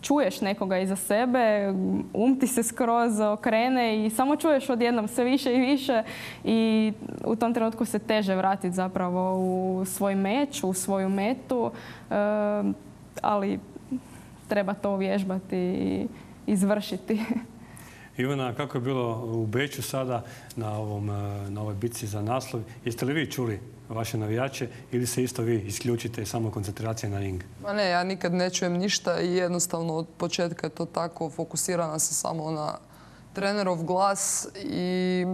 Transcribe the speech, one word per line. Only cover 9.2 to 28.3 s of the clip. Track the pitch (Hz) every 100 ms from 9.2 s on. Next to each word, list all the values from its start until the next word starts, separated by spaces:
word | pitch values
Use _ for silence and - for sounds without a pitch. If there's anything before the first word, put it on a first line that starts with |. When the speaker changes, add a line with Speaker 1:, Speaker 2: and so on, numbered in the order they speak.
| 185 185
Speaker 1:
u | 185 185 185 185
svoj | 190 - 202
meč, | 196 196 208 190 -
u | 185
svoju | 190 - 196 190
metu, | 196 202 262 - 247 233 - - - -
em, | 208 208 214 208 208 202 202 - - - -
ali | - 208 196 196 - - - 254 - - - - -
treba | 208 190
to | 202 202
uvježbati | 196 190 196 190 185 185 190
i | 180 190 190 190 214 - - - -
izvršiti. | 202 196 208 202 185 - 220
<laughs> | 226 226 - - - - - - - -
Speaker 2:
Ivana, | 127 139 127
kako | 117 143 139
je |
bilo | 123 131 120 113
u | 120 113 113
Beču | 117 143 139
sada | 120 135 131 120 - - - -
na | 110 107
ovom, | 107 104 104
e, | 104 101 101 101
na | 101
ovoj | 107
bitci | 101 117 117 113
za | 104
naslov? | 104 127 127 120 110 -
Jeste | - 113
li | 127
vi | 151 143
čuli | - 120 101 - - -
vaše | 113 113 113
navijače | 107 110 135 135 123 - -
ili | 123 123
se | -
isto | 127 123
vi | 113 117
isključite | 101 101 120 117 117 113
i | 104
samo | 117 110
koncentracija | 104 98 98 110 113 107
na | 98
ring? | 98 92 90 -
Speaker 3:
Ma | 202
ne, | 208 196
ja | 175
nikad | 180 190 180